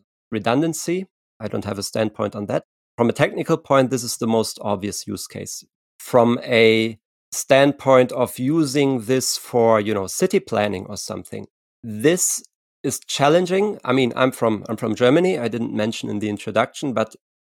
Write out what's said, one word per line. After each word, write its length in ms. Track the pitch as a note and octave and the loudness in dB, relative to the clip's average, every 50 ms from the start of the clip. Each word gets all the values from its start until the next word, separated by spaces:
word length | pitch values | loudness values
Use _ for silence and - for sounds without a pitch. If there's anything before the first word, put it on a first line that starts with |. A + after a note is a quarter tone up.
| _ _ _ _ _ _ | _ _ _ _ _ _
redundancy. 720 | - A2 G2 A2+ A#2 C3+ D#3+ E3 D#3+ - - - E3+ F#3 G3 - _ _ _ _ _ - | -6 -4 0 0 2 2 2 0 -2 -4 -6 -4 -4 -4 -6 -8 _ _ _ _ _ -14
I 80 | A2 G#2 | -10 -8
don't 160 | - G#2+ - | -6 -6 -6
have 120 | G2+ G2+ G2 | -6 -6 -6
a 60 | G2 | -6
standpoint 520 | - - A2+ A2 G#2+ - - G#2+ G#2 - | -4 -2 -2 -2 -2 -2 -4 -4 -4 -4
on 100 | G#2+ G#2 | -6 -6
that. 180 | G2 B2+ C#3+ - _ _ _ _ _ _ - | -4 -4 -6 -6 _ _ _ _ _ _ 0
From 120 | A#2+ A#2+ | 0 2
a 40 | - | 2
technical 440 | - C#3+ F#3+ - - D#3 - E3 D#3 | 2 0 0 0 -2 -2 0 -2 -2
point, 320 | - - C#3 C3+ C3 A#2 | 0 2 4 4 4 4
this 140 | C3 B2+ A#2 | 0 -4 -4
is 140 | A#2 - - | -6 -6 -4
the 100 | B2+ A2+ | -2 0
most 300 | A2+ A2+ G#2+ - - - | 2 0 0 -2 -4 -8
obvious 440 | - G#2+ G2+ G2 F#2 G2+ F#2+ - - | -4 -4 -4 -4 -4 -6 -8 -8 -8
use 220 | - G2+ F#2 - - | -8 -10 -10 -10 -12
case. 380 | - G2+ G2+ - - - - _ _ _ _ _ _ - | -12 -12 -12 -12 -12 -14 -16 _ _ _ _ _ _ -20
From 400 | - - - B2 A#2 A#2 A#2+ B2+ - | -4 2 4 4 6 4 2 0 -2
a 540 | C3 B2 A2+ A2+ A2+ A2 A2+ A2 A2+ A2+ - _ _ _ _ _ _ | 0 4 6 6 6 6 4 2 -2 -4 -10 _ _ _ _ _ _
standpoint 800 | - - - - C#3 C3+ C#3 C#3+ C#3 - - C3+ C3+ B2+ B2+ B2 - | -10 -8 0 4 6 6 6 4 2 2 2 4 6 6 6 4 2
of 260 | C3 B2 A2 - - | -2 -2 -2 -2 -4
using 640 | B2+ C3 D3+ E3 D#3 C3+ B2+ D3 C#3+ C3+ C3+ B2 | -2 0 0 0 0 0 0 2 2 2 0 0
this 360 | G#2+ G#2+ B2+ C3 B2 - - - | 0 0 0 0 0 -2 -4 -6
for, 440 | - - - B2 A2+ A2+ A2+ G#2+ | -6 -2 0 2 4 4 4 4
you 120 | G#2 G#2 G#2+ | 2 0 -2
know, 140 | G2+ F#2+ F#2 | -2 -4 -4
city 320 | - - F#3 F#3 - G3 | -4 -2 -2 0 0 0
planning 460 | - - A#2 G#2+ G#2 G#2 G2 F#2 G2 G2+ | -2 -2 -2 0 0 0 -2 -4 -8 -10
or 80 | G#2 | -12
something, 500 | G2 - - G#2 F#2+ F2+ - - G#2+ G#2 - _ _ _ _ _ _ - | -12 -10 -10 -10 -10 -12 -12 -14 -14 -14 -14 _ _ _ _ _ _ -12
this 580 | A#2 G#2+ G#2+ A#2 D3+ F3 F3+ - - - - - _ _ _ _ _ _ _ - | -10 -4 0 2 2 2 2 0 -2 -4 -6 -10 _ _ _ _ _ _ _ -8
is 160 | C#3 B2 - | -6 -6 -8
challenging. 800 | - - - - C#3 D3 D#3 F3 F#3 F3 F#3 F#3+ G3+ G#3+ G3+ - - | -8 -8 -2 2 4 4 4 4 2 0 0 -2 -2 -2 -4 -6 -4
I 80 | - | 0
mean, 220 | B2 C3+ C3 A#2 A#2+ | 2 2 2 0 0
I'm 160 | A#2+ C3 C3 | 0 0 0
from, 320 | B2+ - A#2+ A2+ A2+ G2 - - | 0 0 0 0 0 -2 -4 -8
I'm 80 | A2+ G#2+ | -8 -6
from 180 | - A2 G#2+ | -4 -4 -2
Germany. 420 | - B2 B2 C#3 E3 F3+ F3+ F#3+ C3+ | 2 4 4 4 4 4 2 0 -2
I 120 | A#2+ A2+ | -4 -4
didn't 240 | G#2+ A#2 A#2 A2+ A2+ | -4 -4 -6 -4 -4
mention 360 | A2 G#2+ A2+ G#2+ - - A2+ | -2 -2 -2 -4 -6 -6 -8
in 100 | G#2+ G#2 | -6 -4
the 100 | G#2 G#2+ | -4 -4
introduction, 640 | G2+ G2 - A2+ G2+ G#2+ A#2+ - - - - C#3+ A#2 | -4 -6 -6 -2 0 0 0 0 -2 -6 -6 -4 -2
but 220 | A2+ A2 - - - _ _ _ _ | -2 -4 -4 -6 -14 _ _ _ _